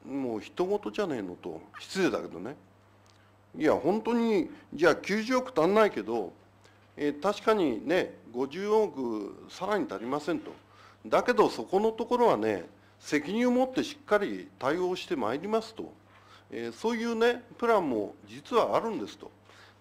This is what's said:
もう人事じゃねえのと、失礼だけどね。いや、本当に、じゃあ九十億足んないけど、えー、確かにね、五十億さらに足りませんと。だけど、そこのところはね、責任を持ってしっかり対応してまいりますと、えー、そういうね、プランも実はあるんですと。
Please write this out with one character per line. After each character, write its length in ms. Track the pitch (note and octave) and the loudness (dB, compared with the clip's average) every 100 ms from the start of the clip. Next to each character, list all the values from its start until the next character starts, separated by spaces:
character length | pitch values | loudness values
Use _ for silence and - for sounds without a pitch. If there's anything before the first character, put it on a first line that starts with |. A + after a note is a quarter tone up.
| - | -8
も 300 | C#3 B2+ A2 | -6 -4 -4
う 40 | |
人 240 | - - F3+ | -6 -4 0
事 240 | G3+ G#3 | -2 -2
じ 120 | G#3+ | -4
ゃ 40 | F#3+ | -2
ね 100 | B2+ | -2
え 60 | |
の 120 | F#2+ | -6
と、 260 | F2 F2 D#2+ - - | -8 -10 -12 -14 -18
失 220 | - F#3+ | -8 0
礼 80 | E3 | 0
だ 100 | F#2+ | 0
け 80 | E2 | -4
ど 100 | E2 | -10
ね。 160 | G#2+ D3+ - _ _ _ _ _ _ _ _ - | -12 -14 -20 _ _ _ _ _ _ _ _ 0
い 80 | |
や、 100 | D3+ | 4
本 280 | G2+ D#3 A3 | 4 2 0
当 120 | A3+ | 2
に、 360 | A#3 A#3 G3+ - - - | 2 2 2 0 -6 -12
じ 140 | C#3+ E3 | 2 4
ゃ 40 | |
あ 60 | C3+ | 4
九 260 | - G#3 | 0 -2
十 140 | A3 B3+ | 0 0
億 220 | B3+ - | 0 2
足 100 | E3 | 4
ん 60 | |
な 120 | G#3+ G#3 | 6 4
い 40 | |
け 120 | - | 2
ど、 300 | G2+ A#2 F2 - _ _ - _ _ - | -4 -4 -4 -10 _ _ -20 _ _ -4
え 120 | D3 | -4
ー、 120 | D3 | 0
確 220 | F#3+ G3+ | -2 0
か 120 | - | 2
に 320 | G#3+ D#3 A2+ C#3 | 2 2 0 0
ね、 280 | F3+ A#2 - - | 0 0 -6 -10
五 140 | A#2+ C3+ | -6 -4
十 220 | F#3 G#3 | -4 0
億 800 | A3 G3+ C3+ A#2+ G#2+ G2+ - - | 2 2 -2 -4 -4 -8 -12 -16
さ 180 | - F#3+ | -8 -2
ら 120 | G#3 | -2
に 80 | B2 | -2
足 100 | G2 | -6
り 60 | A#2 | -4
ま 140 | D3 | -4
せ 120 | E3 | -4
ん 80 | D#3+ | -6
と。 100 | E2+ D2+ _ - - - A2 | -6 -18 _ -20 -20 -16 0
だ 160 | D#3 | 0
け 120 | G3+ | 2
ど、 140 | A3 E3 | 4 4
そ 160 | - | 2
こ 160 | A2+ F#3+ | -2 0
の 100 | A3 | 0
と 140 | A3 A#3+ | -2 -2
こ 120 | A#3+ | 2
ろ 100 | A3+ | 4
は 80 | A#2 | 4
ね、 300 | A2 F#2+ E2+ - - _ | 2 -2 -6 -18 -20 _
責 300 | - D3+ D3 | -2 -2 0
任 160 | A3 B3 | 0 2
を 20 | |
持 140 | B3 | 4
っ 80 | B3+ | 2
て 100 | G3+ | 0
し 160 | A2 - | -4 -6
っ 40 | |
か 140 | - G#3 | 2 2
り 300 | F3+ F#2+ F2 - | 2 -6 -10 -4
対 180 | B2+ E3+ | -2 0
応 160 | F3+ | -2
し 140 | F3+ - | -4 -4
て 80 | D#3 | -2
ま 180 | G#2+ | -2
い 60 | C#3+ | -2
り 80 | G3+ | -2
ま 120 | A3 | -2
す 140 | A3 | -4
と、 180 | - D#2 - - - - - - | -12 -12 -14 -20 -20 -20 -20 -12
え 160 | A#2 A#2 | -8 -8
ー、 40 | |
そ 220 | A#2 A3 | -4 -2
う 20 | A#3 | 0
い 80 | |
う 120 | A#3 A3+ | 0 2
ね、 260 | A#3 B3 - - | 2 2 -6 -2
プ 80 | A#3 | 4
ラ 140 | G#3+ | 4
ン 100 | D#3 | 4
も 240 | A2 G2 - G2+ | 0 -2 -8 -18
実 280 | B2 - A#3+ | -16 0 2
は 200 | B2 B2+ | 4 2
あ 40 | |
る 100 | A3+ | 0
ん 100 | F3 | -4
で 80 | F#2 | -8
す 100 | - | -12
と。 120 | - - - - - - | -20 -20 -20 -20 -20 -12